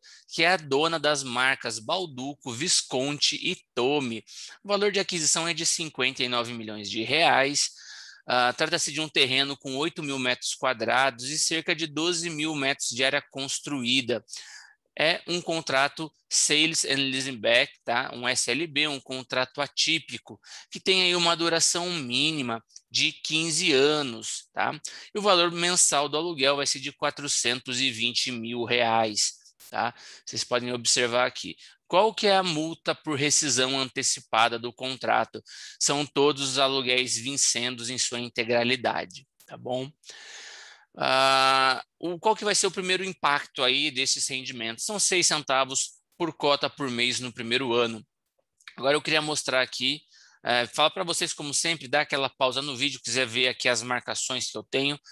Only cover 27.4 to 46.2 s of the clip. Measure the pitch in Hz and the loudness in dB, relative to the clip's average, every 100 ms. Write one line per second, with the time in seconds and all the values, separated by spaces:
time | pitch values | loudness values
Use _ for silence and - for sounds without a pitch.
27.4 | - 123 - 123 135 113 117 117 - 120 | 0 0 -2 0 0 0 -2 -2 -2 -4
28.4 | 113 120 117 120 117 113 113 104 - - | -6 -4 0 0 2 2 2 0 -2 -4
29.4 | - - - 113 113 - - - - 113 | -18 -20 -10 -4 -4 -6 -18 -20 -12 -8
30.4 | - 123 123 123 113 - 120 120 127 - | -2 -2 -2 -4 0 2 2 2 0 -2
31.4 | 92 - - _ - 175 220 - 208 190 | -12 -14 -18 _ 0 4 4 4 4 4
32.4 | 185 151 160 165 - - - 143 147 - | 2 0 -2 -4 -4 -4 -2 0 2 2
33.4 | 147 123 131 135 131 - 127 - - 113 | 2 2 2 0 -4 -2 -2 -2 0 4
34.4 | 117 113 120 - 131 131 110 113 113 110 | 4 2 -8 -8 -8 -4 0 2 0 -6
35.4 | - - - - - 143 143 147 143 139 | -16 -18 -14 -4 0 0 0 2 2 2
36.4 | 135 131 135 135 123 127 127 113 120 143 | -2 2 2 2 0 0 0 -2 -4 0
37.4 | - 120 120 123 117 127 - 120 120 - | 0 0 -2 -6 -6 -4 -2 -4 -6 -4
38.4 | 117 120 117 127 113 85 90 - - _ | 0 2 2 0 0 -2 -6 -12 -20 _
39.4 | - 123 120 127 135 - - - - - | -20 -14 -8 -8 -8 -14 -20 -20 -18 -18
40.4 | - - - - _ - 135 131 135 135 | -18 -18 -20 -20 _ -4 0 4 6 6
41.4 | 131 135 131 131 - _ 165 175 214 208 | 6 6 4 2 -4 _ -6 0 0 2
42.4 | 208 196 196 185 185 185 190 180 147 143 | 2 2 0 0 -2 -2 -2 -2 2 2
43.4 | - - 127 131 151 127 131 - - 131 | -2 0 2 2 0 -2 -2 -2 -2 -6
44.4 | 131 127 113 113 - 208 - 185 165 156 | -8 -8 -8 -6 -4 0 2 4 4 2
45.4 | 143 135 131 131 - - _ - | 2 2 2 -2 -4 -8 _ -4